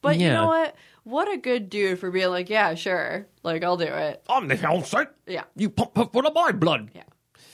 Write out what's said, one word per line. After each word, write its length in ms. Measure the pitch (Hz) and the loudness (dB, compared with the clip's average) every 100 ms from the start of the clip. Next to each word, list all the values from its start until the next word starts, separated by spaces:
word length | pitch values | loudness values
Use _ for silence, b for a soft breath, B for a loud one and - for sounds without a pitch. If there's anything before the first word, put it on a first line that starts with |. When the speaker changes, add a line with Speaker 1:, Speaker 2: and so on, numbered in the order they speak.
Speaker 1:
but 160 | 285 294 | 2 4
you 80 | 175 | 4
Speaker 2:
Yeah. 60 | |
Speaker 1:
know 140 | 127 330 | 4 4
what? 280 | 320 320 - b b | 2 0 -6 b b
What 280 | 220 277 415 | -6 -2 -2
a 60 | 370 | -4
good 320 | 254 247 190 | -2 -2 -2
dude 300 | 208 196 180 | -2 -2 -2
for 120 | 185 | -2
being 180 | 185 185 | 0 0
like, 200 | 180 180 | -2 0
"Yeah, 240 | 214 196 165 | 2 2 0
sure. 520 | 202 180 135 170 208 _ | -2 -2 -2 -6 -10 _
Like, 200 | 170 160 | -4 -2
I'll 140 | 175 175 | 0 0
do 80 | 160 | 0
it." 360 | 147 156 - - | -2 -4 -6 -2
Speaker 2:
"I'm 200 | 262 160 | -2 0
the 80 | - | 0
hell 280 | 156 175 | 2 0
sick. 260 | 143 214 294 _ - | 0 -2 -2 _ -10
Speaker 1:
Yeah. 160 | 175 - - | -10 -10 -4
Speaker 2:
You 140 | 208 | -2
pump, 240 | - 233 | 0 -2
pump 180 | - 226 | 0 0
full 120 | 233 294 | 2 2
of 60 | |
my 180 | 311 330 | 2 2
blood." 400 | 202 165 143 107 | 2 2 0 -4
Speaker 1:
Yeah. 100 | - - _ _ _ b | -20 -20 _ _ _ b